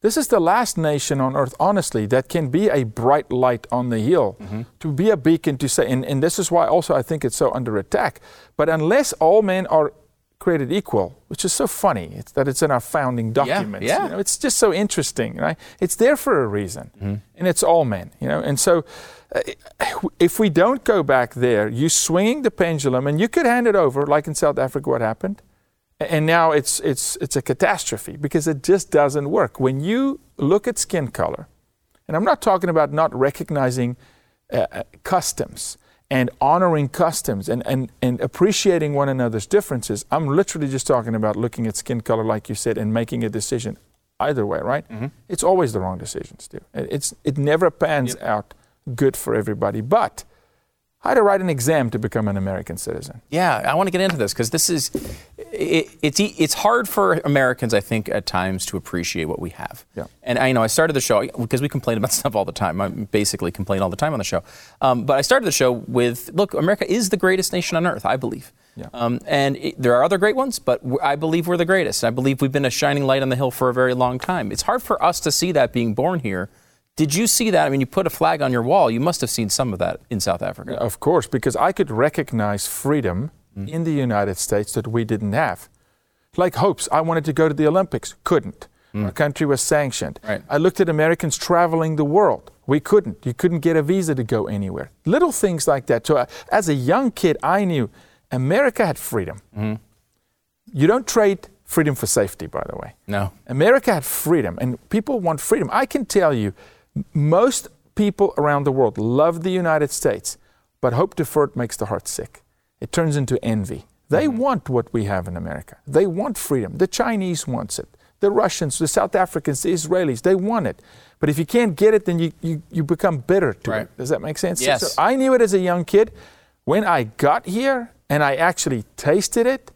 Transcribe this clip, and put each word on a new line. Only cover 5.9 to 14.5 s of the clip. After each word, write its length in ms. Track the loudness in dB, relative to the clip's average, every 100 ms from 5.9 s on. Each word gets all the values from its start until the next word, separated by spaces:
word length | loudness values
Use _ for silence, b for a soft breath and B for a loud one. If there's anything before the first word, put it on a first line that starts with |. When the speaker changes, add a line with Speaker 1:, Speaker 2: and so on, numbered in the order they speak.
Speaker 1:
and, 140 | 0 -2
and 160 | 0
this 160 | 0 0
is 120 | 0
why 160 | 2 4
also 280 | 2 2
I 80 | -2
think 200 | 0 -4
it's 140 | -4 0
so 160 | 0
under 240 | 0 -2 -4
attack. 440 | -2 -2 -2 -4 B B B -2
But 140 | 0
unless 420 | 2 2 2 2
all 280 | 2 4 6
men 240 | 4 -2 2
are 260 | 2 2 -4 _ _ _ _
created 340 | 0 0 0
equal, 460 | -4 0 -2 -2 -6 _
which 160 | -6
is 80 | -4
so 140 | -2 -2
funny, 480 | 0 0 0 -6 -14
it's 160 | -8
that 160 | -2 -2
it's 140 | 0
in 80 | 2
our 100 | 0
founding 460 | 0 -2 -2 -2 -2
Speaker 2:
Yeah, 60 | 0
Speaker 1:
documents. 420 | 0 0 -4 -6 -2
Speaker 2:
yeah. 180 | 0
Speaker 1:
You 60 | -2
know, 60 | -4
it's 200 | -4 -2
just 180 | -2